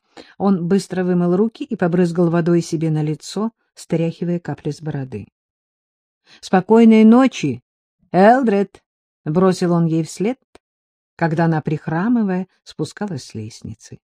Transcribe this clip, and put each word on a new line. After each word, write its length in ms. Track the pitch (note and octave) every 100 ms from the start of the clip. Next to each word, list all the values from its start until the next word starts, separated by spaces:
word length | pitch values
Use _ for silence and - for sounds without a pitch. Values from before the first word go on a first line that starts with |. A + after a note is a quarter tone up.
| _ - - -
Он 320 | G3 F#3 E3+
быстро 340 | G3 - F3+
вымыл 320 | F3+ F3+ F3
руки 300 | F3+ A3+ -
и 100 | D4
побрызгал 560 | A3 F3 F3 F3 E3+ E3+
водой 300 | E3+ E3+ E3+
себе 300 | E3 D#3+ D#3+
на 120 | D#3
лицо, 500 | D3+ D3+ - F#3+ A3 _ _
стряхивая 640 | - - E3 E3 - F3 F3
капли 320 | - D3 D3+
с 100 | D3
бороды. 440 | D3+ C#3+ C3 A2 - _ _ _ _ _ _ _ _ _ _ -
«Спокойной 640 | - F#3 - A3+ A3+ A3
ночи, 580 | A3 A#3+ C4 - D3 A#2+ _ _ _ _ _
Элдред!» 720 | F3 G3+ B3+ A#3 G3+ G3 _ _ _ _ _
бросил 480 | D3+ E3 F#3 F3+ F3
он 140 | F3 E3
ей 180 | D#3+
вслед, 340 | D#3 - G3+ B3+ _ _ _ _ _ _ _ -
когда 300 | E3 D#3+ E3
она, 140 | D#3
прихрамывая, 840 | - D3+ - D#3+ G#3+ A#3+ G3+ F#3 F#3 _
спускалась 640 | _ - D3+ - G#3 C#3+
с 100 | -
лестницы. 640 | A2 G#2+ - A2 A2 - -